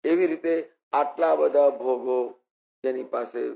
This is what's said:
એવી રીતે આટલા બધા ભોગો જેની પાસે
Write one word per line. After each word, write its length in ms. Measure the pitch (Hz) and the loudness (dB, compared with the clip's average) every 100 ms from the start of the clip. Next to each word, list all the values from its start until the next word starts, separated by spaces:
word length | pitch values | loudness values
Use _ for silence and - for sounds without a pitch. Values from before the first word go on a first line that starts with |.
એવી 220 | 160 175 175 | 0 2 2
રીતે 280 | 160 165 165 - _ _ | 0 -2 -2 -4 _ _
આટલા 420 | 139 143 - 165 151 | -2 -2 0 2 2
બધા 340 | 147 139 143 | 4 4 4
ભોગો 480 | 135 127 123 127 127 120 - _ _ _ _ | 2 -2 -2 0 -2 -2 -8 _ _ _ _
જેની 200 | 131 127 | -6 -6
પાસે 380 | 123 123 113 120 123 | -6 -6 -6 -6 -8